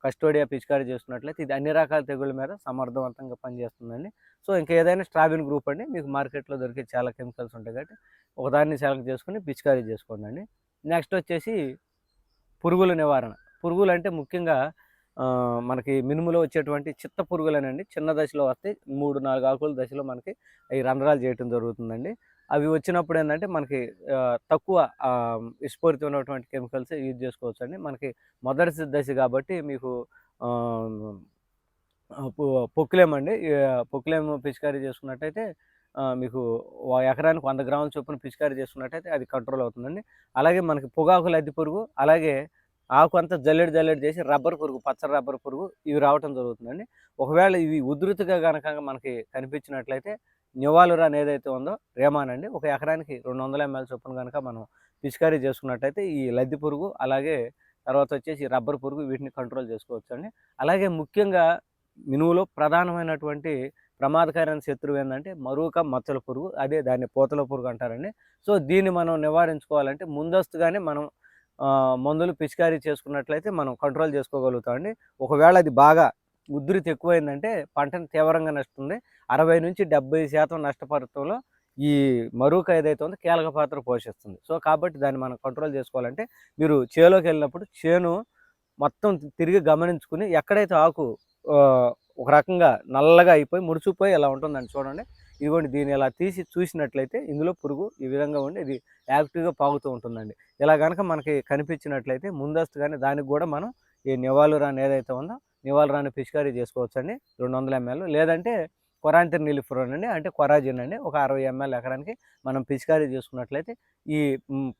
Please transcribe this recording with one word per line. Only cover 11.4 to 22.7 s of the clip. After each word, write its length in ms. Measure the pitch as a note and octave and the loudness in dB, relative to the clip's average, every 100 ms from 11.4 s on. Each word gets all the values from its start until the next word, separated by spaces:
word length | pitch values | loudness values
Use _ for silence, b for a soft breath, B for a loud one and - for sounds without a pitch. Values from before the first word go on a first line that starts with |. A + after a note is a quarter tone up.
| A3 A3 C#3 C#3 _ _ _ _ _ _ _ _ | -4 -6 -6 -10 _ _ _ _ _ _ _ _
పురుగుల 280 | E3+ F3+ F#3+ | 0 4 4
నివారణ. 400 | E3 D3+ C3+ A#2+ G#2+ _ _ | 4 2 2 0 -12 _ _
పురుగులు 280 | E3+ F3 G3 | -2 2 4
అంటే 160 | F3 F#3+ | 2 0
ముఖ్యంగా, 640 | E3 C#3 F3+ E3 C#3 D3 - _ _ _ - | -6 -6 -4 0 0 0 -6 _ _ _ -6
ఆ, 380 | C3 B2+ B2 A#2+ | -2 0 -2 -4
మనకి 440 | A#2+ B2+ B2+ C3+ | -4 -4 -2 -2
మినుములో 380 | B2+ D3+ E3+ E3+ | 0 -2 0 0
వచ్చేటువంటి 500 | D#3 D#3+ D3 D3 D3 | 0 -2 -2 -4 -6
చిత్త 320 | - - - | -14 -14 -10
పురుగులనండి, 600 | E3+ F3 D#3 D3 C3+ C#3 | -6 -2 0 0 -2 -8
చిన్న 420 | G3+ E3 D#3 D3+ | -10 -6 -2 -2
దశలో 200 | D3+ D3 | -2 0
వస్తే 320 | C3+ B2+ G3+ G#3 - | -2 -2 -8 -10 -8
మూడు 300 | C#3 C#3+ C#3 | -4 -2 -2
నాలుగు 280 | C3+ C3 C3 | -2 0 0
ఆకుల 380 | C3+ D3+ C3 | 0 -2 -4
దశలో 180 | B2+ C#3 | -8 -8
మనకి 320 | C3+ B2 F#3+ A3 b b b | -10 -10 -14 -16 b b b
ఈ 80 | C3+ | -4
రంధ్రాలు 380 | B2+ C3+ C#3+ C#3+ | -2 0 2 2
చేయటం 280 | B2+ B2 A#2+ | 0 -4 -4
జరుగుతుందండి. 680 | A#2+ A#2 A2 A2+ A2+ D#3 A#3 _ _ - | -4 -4 -8 -10 -10 -10 -14 _ _ -4
అవి 180 | D3 | -2
వచ్చినప్పుడు 500 | D3+ | 0